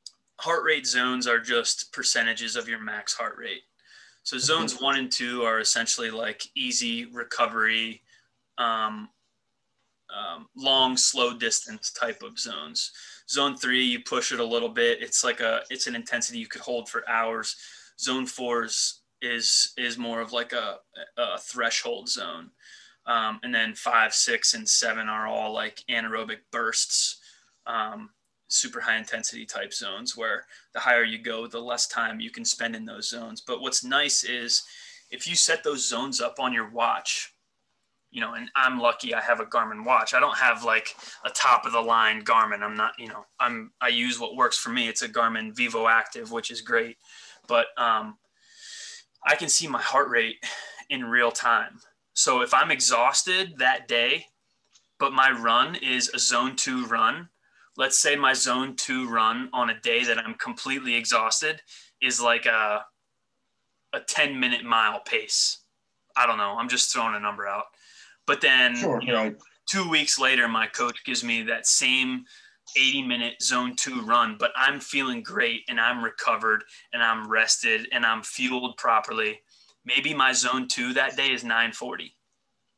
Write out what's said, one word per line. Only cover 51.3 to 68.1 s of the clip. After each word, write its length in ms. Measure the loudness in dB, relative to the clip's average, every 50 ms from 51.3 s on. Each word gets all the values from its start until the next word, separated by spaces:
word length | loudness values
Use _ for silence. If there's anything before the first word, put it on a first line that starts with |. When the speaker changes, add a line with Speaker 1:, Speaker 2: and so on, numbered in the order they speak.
Speaker 1:
time. 500 | 2 2 2 4 4 2 2 -2 -10 -16 -20 _ _ _ _ _ 0
So 260 | 0 2 4 4 4
if 140 | 4 4 4
I'm 160 | 4 4 4
exhausted 880 | 2 2 2 4 4 6 4 4 4 2 2 2 2 0 0 -2 -2 2
that 300 | 2 2 2 2 0 0
day, 380 | 2 2 4 2 2 0 -4 -10 _ _ _ _ _ _ _ _ _ _ _ _ _ -2
but 140 | 0 2
my 180 | 4 6 6 6
run 440 | 4 4 4 4 6 6 4 2 0
is 320 | -4 -2 0 0 0 0 0 0
a 40 | 0
zone 380 | 0 2 2 2 2 0 0
two 300 | -2 -2 -2 -2 -2 -2
run, 420 | 0 2 2 4 2 2 0 -6 -14 _ _ _ _ _ _ _ _ _
let's 220 | -2 0 2 4 4
say 180 | 4 4 4
my 160 | 4 4 4
zone 420 | 4 4 2 2 2 0 0 -4 -4
two 300 | -6 -4 -2 -2 -2 -2 0
run 420 | 2 2 4 2 2 0 -4 -4
on 160 | 0 0 0 0
a 100 | 0 -2
day 220 | 0 2 2 2 2
that 140 | 2 0 0
I'm 160 | -2 -6 -6
completely 600 | -8 -6 -8 -8 -8 -6 -4 -4 -4 -2 0 0
exhausted 640 | 0 2 2 2 2 4 2 2 0 0 -2 -4 -6 -10 -20 -20 -20 -20 _ _ -2
is, 220 | -2 0 0 2
like, 240 | 4 4 4 4 4
a, 400 | 2 4 4 2 2 0 -2 -4 -8 _ _ _ _ _ _ _ _ _ _ _ _ _ _ _ _ _ _ _ -10
a 80 | -10 -8
ten 400 | -6 -2 0 2 2 0 2 0
minute 240 | 0 0 0 0 0
mile 360 | 2 4 4 4 4 2 -2
pace. 580 | -4 -2 -2 -2 -2 0 0 2 2 0 0 -4 _ _ _ _ _ _ _ _ _ _ 0
I 100 | 2 2
don't 120 | 4 2 2
know. 180 | 0 -2 -2 -2
I'm 100 | -2 -2
just 200 | 0 0 0 0
throwing 240 | 0 0 0 0 -2
a 60 | -2
number 260 | -4 -4 -4 -4 -6
out. 180 | -6 -6 -6 -8 -10 _ _ _ -20 -20 -20 -20 -20